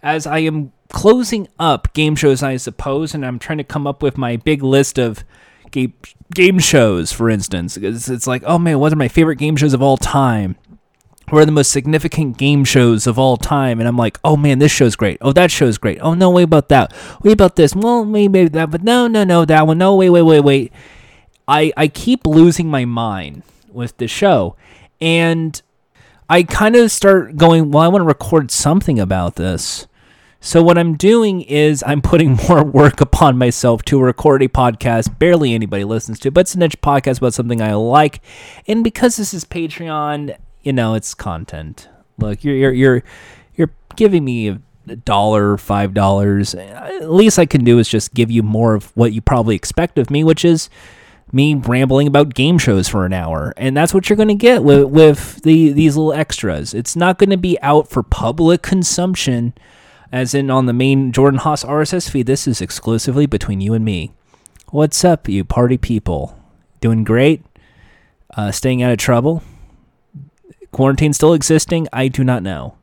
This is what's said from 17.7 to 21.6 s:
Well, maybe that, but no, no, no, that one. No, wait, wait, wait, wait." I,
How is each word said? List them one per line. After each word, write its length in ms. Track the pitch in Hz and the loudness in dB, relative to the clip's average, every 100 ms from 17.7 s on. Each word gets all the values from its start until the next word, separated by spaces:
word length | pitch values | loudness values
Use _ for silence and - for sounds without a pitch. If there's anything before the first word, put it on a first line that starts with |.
Well, 300 | 185 226 240 | 2 -2 -2
maybe 420 | 214 214 202 190 175 | -2 0 2 4 2
that, 240 | 156 160 | 0 -4
but 140 | 165 | -4
no, 240 | 196 240 240 | 0 0 2
no, 160 | 220 | 0
no, 200 | 196 170 | 2 2
that 220 | 156 156 156 | 4 4 4
one. 120 | 160 | 2
No, 180 | 185 196 | 4 4
wait, 140 | 185 | 6
wait, 120 | 175 | 6
wait, 180 | 165 156 | 6 6
wait." 320 | 143 139 117 - - - - _ _ _ - | 6 2 -2 -12 -20 -20 -20 _ _ _ -2
I, 240 | 147 | 0